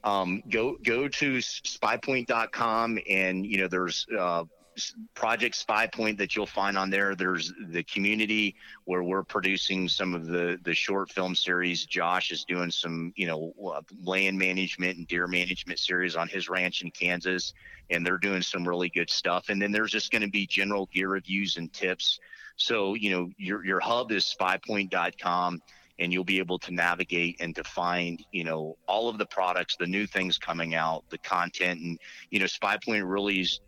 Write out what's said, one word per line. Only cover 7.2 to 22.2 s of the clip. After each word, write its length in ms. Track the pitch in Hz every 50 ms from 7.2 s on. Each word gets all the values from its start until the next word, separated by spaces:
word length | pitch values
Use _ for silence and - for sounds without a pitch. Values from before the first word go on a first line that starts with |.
| 95 90 92 85 80 - - - 107
the 160 | 85 82 87 82
community 720 | - - 98 98 101 107 107 110 104 107 107 107 98 - - - - - - _
where 180 | - 90 90 90
we're 200 | 87 92 98 92
producing 680 | - - 104 90 95 98 92 - - 95 92 92 87
some 260 | - - 98 92 87
of 100 | 85 80
the, 320 | 82 87 87 87 87 87 90 87
the 100 | 87 82
short 380 | - - - 98 98 95 -
film 240 | - 95 92 92 90
series. 500 | - - 90 90 90 90 90 87 85 -
Josh 460 | - - 90 85 85 90 92 92 -
is 140 | 90 87 -
doing 260 | - 90 90 87 87
some, 400 | 82 - 85 85 82 82 82 87 -
you 100 | - 92
know, 260 | 85 80 78 80 82 - - 98 90 78
uh, 60 | 71 78 - 98 - 90
land 360 | 90 95 98 98 95 95 95
management 580 | 95 92 92 95 95 87 - - 95 90 90
and 100 | 82 82
deer 200 | - 85 87 90
management 500 | 90 92 90 90 90 - - - 90 87
series 380 | - - - 92 90 90 90 85
on 140 | 85 85 85
his 180 | 101 95 85 85
ranch 320 | 90 92 90 90 - - 90
in 80 | 85
Kansas, 600 | - - 87 87 90 87 - 92 92 90 - - - - - - - - - -
and 180 | 85 85 82
they're 100 | 87 92
doing 240 | 90 95 101 98 92
some 240 | 87 - - 92 87
really 220 | 90 87 87 90
good 220 | 87 - 85 85 -
stuff. 400 | - - - 90 87 90 - -
And 120 | 104 98
then 120 | 101 101 101
there's 180 | 107 110 107
just 200 | - 110 - -
gonna 180 | - 110 104 101
be 180 | 98 104 98
general 380 | 87 - 98 98 101 101 101 95 - -
gear 160 | 95 95 95
reviews 480 | 98 95 90 92 95 98 101 95 -
and 160 | 87 82 80 -
tips. 480 | - 95 92 92 - - - - -